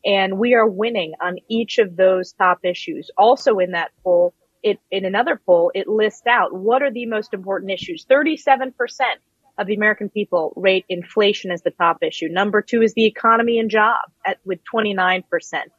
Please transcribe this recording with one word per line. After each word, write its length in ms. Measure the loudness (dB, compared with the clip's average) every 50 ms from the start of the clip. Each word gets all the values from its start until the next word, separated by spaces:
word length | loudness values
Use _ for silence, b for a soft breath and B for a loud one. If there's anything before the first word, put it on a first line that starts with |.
| _
And 320 | 0 0 0 0 -2 -2 -2
we 140 | 0 2
are 160 | 4 4 4 2
winning 460 | 0 -2 -4 -4 -2 -4 -6 -6 -8 -8
on 160 | -6 -6 -6 -8 _ _
each 300 | -4 -4 -4 -2 0 0
of 180 | 0 0 0
those 380 | 2 2 2 2 0 -4 -8 -4
top 320 | _ 2 2 2 0 -2
issues. 440 | -6 -6 -6 -8 -12 -12 -12 -14 -10 0
Also 440 | 2 4 4 4 4 2 0 2 2
in 100 | 0 -2
that 220 | -2 -6 -6 -6 _ _ _
poll, 300 | 2 2 4 2 2 _ _ _ _ _ _
it, 160 | -2 -2 -2 -2 _ _
in 160 | -6 -4 -4
another 340 | -2 0 0 0 0 -2 -4 _
poll, 260 | 4 4 4 4 2 0
it 140 | -2 -4 -2
lists 380 | 0 0 0 0 -2 -2 _
out 280 | 2 2 4 2 0 -2
what 280 | -4 0 0 2 2
are 100 | 2 0
the 140 | -2 -4 -8
most 260 | -6 -6 -6 -6 -6
important 380 | -12 -12 -6 -6 -6 -6 -4 -6
issues. 340 | -8 -8 -6 -12 -12 -12 0
Thirty-seven 680 | _ 2 4 4 0 -2 -2 2 2 2 2 0 -8
percent 480 | -6 _ -6 -6 -4 -4 -4 -4 -4 _ _ _ _ _ _ _ _ -8
of 80 | -4
the 80 | -4 -2
American 360 | 0 0 0 0 -2 -6 -8
people 420 | _ -6 -6 _ -2 -2 -2 -2 -6
rate 300 | 0 0 2 2 2 -2 _
inflation 600 | -10 -10 -10 -6 -2 0 2 2 0 -2 -6 -8
as 120 | -8 -4
the 80 | _ -6
top 320 | -2 _ 0 0 2 0
issue. 260 | -4 -6 -6 -6 -8 -4
Number 320 | -2 -2 -2 0 0 -2
two 220 | -2 0 0 2
is 100 | 2 2
the 140 | 2 2 0
economy 520 | 0 0 0 2 4 4 4 4 2 0 0
and 120 | 0 0
job 300 | 0 2 2 2 2 0 -4 -10 _ _ _
at, 120 | -6 -6 _ _
with 180 | -8 -8 -8 _
twenty-nine 580 | -6 -4 -2 -2 -2 -2 0 0 0 0 -2 -4 _
percent. 420 | -6 -6 -6 -6 -10 -10 -10 -10 _